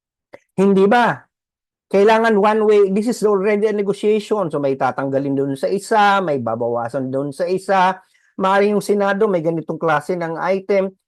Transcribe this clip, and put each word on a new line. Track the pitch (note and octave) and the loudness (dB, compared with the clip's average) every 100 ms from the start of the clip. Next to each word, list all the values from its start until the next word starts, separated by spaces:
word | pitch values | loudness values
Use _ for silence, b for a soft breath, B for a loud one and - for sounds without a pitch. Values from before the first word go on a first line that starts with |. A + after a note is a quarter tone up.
| _ _ _ B B | _ _ _ B B
Hindi | - G3 G3 | 0 2 4
ba? | G3+ A#3+ A3 C3+ _ _ _ _ _ _ _ | 4 4 2 -2 _ _ _ _ _ _ _
Kailangan | F#3+ G#3+ A3 A3+ G#3 | 2 4 4 4 2
one | G#3 A3 G#3+ | 2 2 4
way. | G#3 G3 | 4 4
This | G3 A3 - | 2 -2 -2
is | |
already | G#3+ G3+ G3+ G#3 | 0 0 0 0
a | A3 | 0
negotiation. | G#3 G3+ G3 G#3+ G#3+ G#3 G#3+ E3+ | -2 -2 -2 0 0 0 -4 -2
So, | D3 | -2
may | C#3 C3+ | -2 0
tatanggalin | C3 B2 C#3 C3+ C#3 | -2 -2 -2 -2 -2
doon | C#3 C#3 C3+ | -2 -2 -2
sa | F3+ | -2
isa, | G3 - A3 G3+ G3 | -4 0 2 4 2
may | F3 C#3+ | 0 -2
babawasan | A2+ A#2 A#2 A#2 A#2 C#3+ C3 | -4 -4 -4 -4 -4 -6 -4
doon | C3+ C#3+ | -4 -6
sa | - F3 | -6 -4
isa. | F#3 G3 G3 F#3 F#3 b b b b | -4 0 2 2 0 b b b b
Maaaring | F#3+ G3+ G#3 G#3 | 0 2 2 0
yung | |
Senado, | - G#3 G3 G3 | 0 0 0 0
may | G#3+ F3+ | 0 0
ganitong | D#3+ E3 D#3 D#3+ | -2 -4 -6 -4
klase | E3 D3+ F#3+ | -2 -2 -2
ng | F3+ E3 D#3+ | -6 -6 -6
item, | E3+ G3 F#3+ G3 F#3+ F#3+ | -4 -4 -2 -2 -2 -8